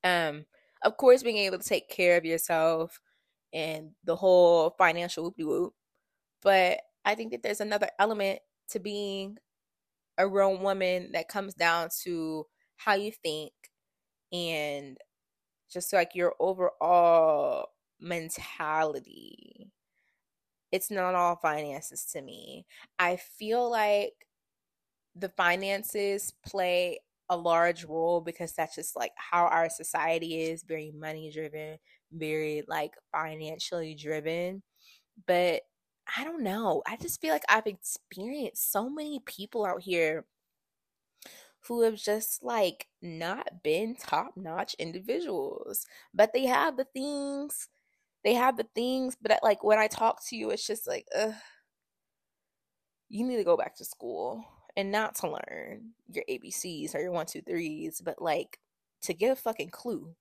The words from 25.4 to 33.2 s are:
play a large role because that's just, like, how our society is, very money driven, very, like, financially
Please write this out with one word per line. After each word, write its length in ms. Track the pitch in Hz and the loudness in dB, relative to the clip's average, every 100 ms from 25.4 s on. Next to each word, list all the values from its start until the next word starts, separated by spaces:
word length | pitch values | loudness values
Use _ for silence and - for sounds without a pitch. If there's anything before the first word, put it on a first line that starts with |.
| 175 180 196 196 220 214 202 196 - - - | 2 2 0 -4 -4 -2 0 -2 -6 -12 -8
play 540 | 196 180 180 180 160 _ _ _ | -2 2 2 0 -4 _ _ _
a 80 | 175 | -2
large 480 | 170 165 170 170 | 4 4 4 0
role 360 | 165 160 165 175 | -6 -2 0 0
because 320 | 165 165 170 | -2 -8 -8
that's 220 | - 160 - | -4 -6 -6
just, 200 | - - | -10 -6
like, 160 | 120 - | -6 -6
how 300 | - 175 175 | -2 2 4
our 220 | 165 165 | 4 2
society 720 | - 165 165 160 165 165 165 | -2 -4 -2 0 -2 -2 -4
is, 200 | 160 165 | -4 -6
very 280 | - 160 156 | -8 -10 -8
money 380 | 147 156 156 156 | -12 -12 -10 -12
driven, 460 | 151 156 156 156 156 _ _ _ | -10 -10 -10 -12 -14 _ _ _
very, 500 | 160 156 156 151 151 147 | -8 -4 -2 -2 -4 -4
like, 260 | 160 151 - _ | -4 -4 -10 _
financially 840 | 156 | -6